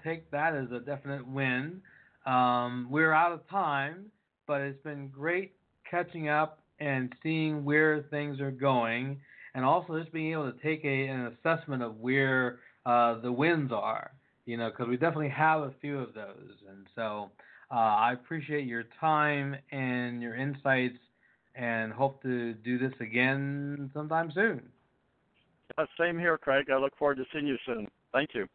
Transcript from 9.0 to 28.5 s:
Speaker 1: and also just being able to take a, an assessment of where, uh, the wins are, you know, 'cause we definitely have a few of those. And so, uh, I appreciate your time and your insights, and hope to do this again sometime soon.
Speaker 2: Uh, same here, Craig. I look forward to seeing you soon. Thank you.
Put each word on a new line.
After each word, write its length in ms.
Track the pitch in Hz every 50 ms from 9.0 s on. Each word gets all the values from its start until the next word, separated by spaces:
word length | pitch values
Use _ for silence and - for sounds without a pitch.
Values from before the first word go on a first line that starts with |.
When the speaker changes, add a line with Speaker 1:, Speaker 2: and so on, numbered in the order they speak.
| 131 139 139 139 - _ - - - - -
Speaker 1:
and 100 | 131 127
also 340 | 135 160 180 170 170 160 160
just 140 | 165 160
being 200 | 160 160 156 156
able 200 | 160 156 143 123
to 60 | 117 -
take 220 | 147 156 156 156 151
a, 220 | 143 135 131 135
an 200 | 135 131 127 123
assessment 560 | 117 120 - - 165 165 160 - 147 135 127
of 140 | 123 113 107 110
where, 600 | 117 127 135 139 135 135 131 131 127 123 123 - - - _ _ _
uh, 340 | 127 120 120 120 117 113 113
the 120 | 117 123
wins 400 | 123 123 151 170 170 156 139 127
are, 400 | 117 104 107 110 110 - - - - _ _ _ _ _ _
you 120 | 120 117
know, 140 | 117 117 110
'cause 160 | - - 120
we 100 | 117 123
definitely 340 | 123 156 170 147 156 147 139
have 320 | 135 143 156 160 160 156
a 80 | 143 131 - -
few 180 | - 147 143 135
of 140 | 123 107
those. 500 | 104 110 104 98 98 101 98 - 101 _ 101 95
And 180 | 95 98 98 - _
so, 360 | 120 113 107 104 104 101 98 - - - - - - - _
uh, 40 | 131
I 380 | 117 113 110 104 107 110 120
appreciate 540 | 127 123 - - 165 160 135 151 151 147 135
your 180 | 120 117 117 117 117 - -
time 560 | 160 160 156 151 147 147 147 143 139 139 139 139 - -
and 500 | 143 135 131 127 123 123 123 120 120 120
your 140 | 120 117 113
insights, 640 | 127 135 143 139 139 - 139 131 127 127 123 123 - _ _ _ _ _ _ _ _ _ _ _
and 380 | 131 120 117 117 113 113 110
hope 280 | 107 120 139 135 135 -
to 320 | - 131 123 120 117 117 110
do 240 | 107 110 123 123 123
this 140 | 131 127 131 -
again 880 | 120 110 113 120 127 131 139 139 139 139 143 143 143 143 143 143 139 139 139
sometime 360 | 147 151 151 160 165 170 160
soon. 380 | 147 185 214 226 165 120 - - _ _ _ _ _ _ _ _ _ _ _ _ _ _ _ _ _ _ _ - - 156
Speaker 2:
Uh, 80 | 151 - - -
same 200 | 170 175 170 170
here, 180 | 175 170 160
Craig. 340 | - - 143 135 139 139 139
I 60 | 135
look 200 | 131 139 139 -
forward 200 | _ 147 143 139
to 80 | 131 131 -
seeing 140 | - 156 147
you 100 | 143 131 - -
soon. 240 | 131 120 110 104 - - _ _ _
Thank 220 | - 131 151 - -
you. 120 | 113 95 -